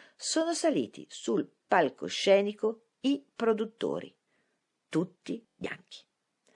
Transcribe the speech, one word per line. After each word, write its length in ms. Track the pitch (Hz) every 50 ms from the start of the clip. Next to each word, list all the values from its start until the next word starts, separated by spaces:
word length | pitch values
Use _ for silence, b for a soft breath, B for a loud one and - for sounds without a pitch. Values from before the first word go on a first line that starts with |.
| b b b
sono 380 | b - - - 320 320 330
saliti 540 | 339 320 - 320 262 160 117 - - - - -
sul 400 | - - - - - - - - _ _ _
palcoscenico 1160 | _ 208 185 160 131 - - 73 - - - - 202 196 196 202 202 208 - - 220 226 - _ _ _ _
i 240 | - 269 285 277 - _ _
produttori, 800 | - 233 233 220 208 226 220 - _ - 78 71 85 - - - _ _ _ _ _ _ _ _ _ _ _ _ _ _ _
tutti 560 | - 160 180 170 - _ _ - - - - _ _
bianchi. 500 | _ 180 - - - - _ - - - _ _ _ _ _ _ _ _ b b